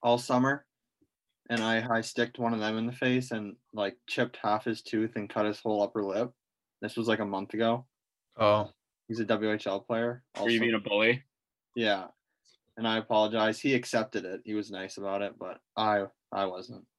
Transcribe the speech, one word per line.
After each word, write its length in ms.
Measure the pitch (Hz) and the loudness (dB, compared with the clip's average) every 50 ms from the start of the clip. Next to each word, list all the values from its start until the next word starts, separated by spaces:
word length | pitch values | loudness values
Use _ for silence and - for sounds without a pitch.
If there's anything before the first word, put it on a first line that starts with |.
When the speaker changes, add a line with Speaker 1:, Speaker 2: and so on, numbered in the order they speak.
| - | 4
Speaker 1:
all 160 | 120 120 120 | 4 4 4
summer, 480 | - - 135 123 127 135 139 147 - _ _ _ _ _ _ _ _ _ _ _ _ _ _ _ _ _ | 4 2 2 4 4 4 2 0 -4 _ _ _ _ _ _ _ _ _ _ _ _ _ _ _ _ _
and 140 | 117 117 110 | -2 0 2
I 180 | 113 113 113 | 2 2 0
high 200 | 113 123 117 113 | 2 2 0 0
sticked 380 | 110 - - - 120 117 - - | 0 -2 -2 -2 -2 -2 -2 -2
one 140 | 123 117 117 | -2 0 0
of 80 | 110 | 0
them 160 | 107 107 110 | 0 0 0
in 100 | 110 113 | 0 -2
the 60 | 120 123 | -4 -4
face 380 | 123 - 127 123 127 127 127 | -2 0 2 2 2 0 -2
and, 260 | 120 110 104 101 90 _ _ _ - | -6 -6 -6 -8 -10 _ _ _ -4
like, 240 | 107 101 98 - _ _ - | -2 -2 -2 -4 _ _ -8
chipped 280 | - - 123 120 - - - | -2 0 -2 -2 -2 -6 -2
half 220 | 110 104 107 - | 0 0 0 0
his 180 | 120 113 107 - | -2 -4 -4 -6
tooth 340 | - - 110 110 113 120 | -4 0 0 0 0 -2
and 140 | - 104 98 | -6 -8 -4
cut 160 | - 113 107 | -2 0 0
his 140 | 107 104 - | 0 -2 -4
whole 220 | - 113 107 104 104 | -2 -2 0 2 0
upper 200 | 98 - 113 104 | 0 0 -4 -4
lip. 280 | 98 95 104 120 123 - _ _ _ _ _ _ _ _ _ - | -2 0 -2 -2 -2 -6 _ _ _ _ _ _ _ _ _ -8
This 140 | 110 - | -6 -4
was, 100 | - 113 113 | -2 2 2
like, 120 | 110 107 | 2 2
a 40 | 110 | 2
month 300 | 101 98 95 98 95 - | -2 -4 -4 -6 -6 -2
ago. 320 | 107 117 113 117 123 127 _ _ _ _ _ _ _ _ _ _ | 0 2 2 2 0 -4 _ _ _ _ _ _ _ _ _ _
Speaker 2:
Oh. 340 | - 110 104 104 107 104 101 - _ _ _ _ _ _ _ | 2 4 4 4 4 2 -2 -8 _ _ _ _ _ _ _
Speaker 1:
He's 120 | 117 113 | -4 -4
a 40 | 113 | 0
W 280 | 101 113 104 107 107 107 | 0 0 2 2 0 0
H 140 | 104 - | 0 -2
L 140 | 101 95 98 | -2 -4 -4
player 440 | 98 _ 117 113 117 120 120 123 _ _ _ | -4 _ -2 -2 -2 -2 -4 -6 _ _ _
Speaker 3:
Were 140 | - - 117 | -4 0 2
you 100 | 117 113 | 2 4
Speaker 1:
also. 20 | |
Speaker 3:
being 140 | 113 117 113 | 4 2 2
a 60 | 110 | 0
bully? 440 | 101 101 101 104 107 113 120 131 - _ _ _ _ _ _ _ _ _ _ | 0 0 2 4 4 4 4 2 -2 _ _ _ _ _ _ _ _ _ _
Speaker 1:
Yeah. 320 | 123 117 107 101 95 92 87 - _ _ _ _ _ _ _ _ _ _ _ _ | -2 2 2 2 0 -2 -10 -16 _ _ _ _ _ _ _ _ _ _ _ _
And 100 | - 113 | -4 -2
I 120 | 113 110 110 | 0 0 0
apologize. 600 | 107 - 117 107 107 107 107 113 107 110 110 - | 0 2 4 4 4 4 4 2 2 2 0 0
He 140 | - 139 135 | 0 2 2
accepted 500 | 120 - - - 120 110 - - 110 92 | 2 0 0 -2 -2 -2 0 -4 -6 -6
it. 180 | 90 95 95 - | -6 -10 -10 -8
He 100 | 107 107 | -6 -4
was 160 | 107 104 107 | -4 -4 -6
nice 260 | 101 92 95 98 - | -8 -10 -10 -10 -10
about 260 | - 98 98 95 101 101 | -8 -6 -4 -4 -2 -4
it, 120 | 98 - - | -4 -6 -10
but 200 | - 92 90 - _ _ _ | -12 -12 -12 -14 _ _ _
I, 280 | - 110 107 107 101 98 98 _ _ _ _ - | 0 2 4 4 2 2 -2 _ _ _ _ -4
I 140 | 101 98 | -2 -2
wasn't. 380 | 95 90 90 92 - 123 - - _ _ | -2 -4 -8 -12 -12 -14 -18 -18 _ _